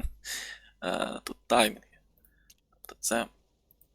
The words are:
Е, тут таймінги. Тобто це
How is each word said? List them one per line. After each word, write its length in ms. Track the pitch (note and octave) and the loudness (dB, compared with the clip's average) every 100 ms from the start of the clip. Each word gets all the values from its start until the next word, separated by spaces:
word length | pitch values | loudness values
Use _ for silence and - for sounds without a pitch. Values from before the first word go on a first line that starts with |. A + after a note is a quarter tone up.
| - - - - - - - - | -6 -6 -10 -10 -10 -14 -20 -8
Е, 380 | F2+ F#2 - - | -4 -2 -2 -4
тут 120 | - - - | -10 -10 2
таймінги. 520 | A#2+ A2 G#2+ - - _ _ _ _ _ - _ | 6 6 2 -16 -20 _ _ _ _ _ -20 _
Тобто 260 | _ - - | _ -20 -6
це 260 | - A#2 - _ _ _ _ _ _ | -2 0 -2 _ _ _ _ _ _